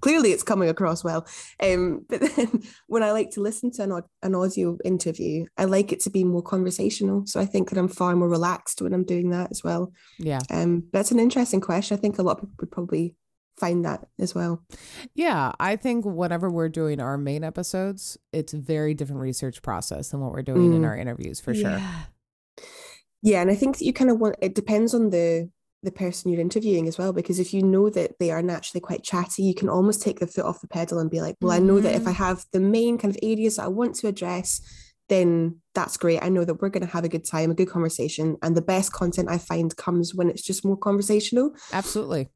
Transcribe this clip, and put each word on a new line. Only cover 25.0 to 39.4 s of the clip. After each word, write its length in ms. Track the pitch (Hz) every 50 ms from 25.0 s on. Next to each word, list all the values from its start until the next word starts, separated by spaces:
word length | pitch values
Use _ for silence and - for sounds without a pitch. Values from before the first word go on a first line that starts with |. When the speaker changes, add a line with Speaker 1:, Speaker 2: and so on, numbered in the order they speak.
| 226 214
Speaker 1:
the, 380 | 185 170 170 170 170 165 170 175 _ _ _ _ _ _ -
the 80 | 190
person 400 | 185 - 196 180 175 - - 185
you're 100 | 175 170
interviewing 460 | 165 180 - 220 214 214 202 170 160 160
as 100 | 160 -
well, 160 | 185 190 185
because 260 | 185 175 - 185 185
if 140 | 180 - -
you 80 | 196
know 280 | 190 190 190 190 202 214
that 280 | 208 196 170 - - _
they 120 | 180 170
are 100 | 160 160
naturally 400 | 170 180 175 156 - - - 175
quite 220 | 170 - 180 - -
chatty, 400 | - - 180 180 - - - 196
you 100 | 190 180
can 160 | - - 190
almost 320 | - 185 185 202 208 208
take 180 | - 208 190 -
the 80 | 185 170
foot 180 | - - 175
off 160 | - 175 -
the 60 | - -
pedal 320 | - 170 170 165 - 170
and 100 | 165 160
be 120 | 160 165
like, 140 | 165 156 185 _
"Well, 100 | 185 180
I 80 | 175 175
know 200 | 185 196 196 202
that 160 | 208 185 -
if 120 | - 226 208
I 40 |
Speaker 3:
Mm-hmm. 120 | 180 - 202
Speaker 1:
have 220 | 185 185 180 - _
the 80 | - 190
main 380 | 185 196 208 226 226 240 240 233
kind 160 | - 202 196
of 60 | - -
areas 340 | 220 220 214 220 220 214 208
that 80 | -
I 20 | -
want 280 | 190 208 240 240 -
to 120 | - - 220
address, 540 | 196 202 185 175 180 175 185 - - - - - - - - - _ _ _ _
then 480 | 196 190 180 175 170 170 165 165 170 - _ _ _
that's 220 | - - - - -
great. 260 | - 170 165 160 -
I 60 | 175
know 160 | 190 185 170
that 160 | 175 165 165
we're 80 | - 196
gonna 160 | 196 196 185 175
have 160 | - 175 170
a 60 | 165
good 160 | 165 165 160
time, 260 | - - 160 160 165
a 40 | 165
good 140 | 165 185 185
conversation, 680 | - 175 165 160 - - 127 156 - - 156 160 151 -
and 140 | - 170 165
the 60 | 170
best 300 | 165 - 185 185 190 -
content 380 | - - 190 175 175 - - -
I 80 | 170
find 380 | 175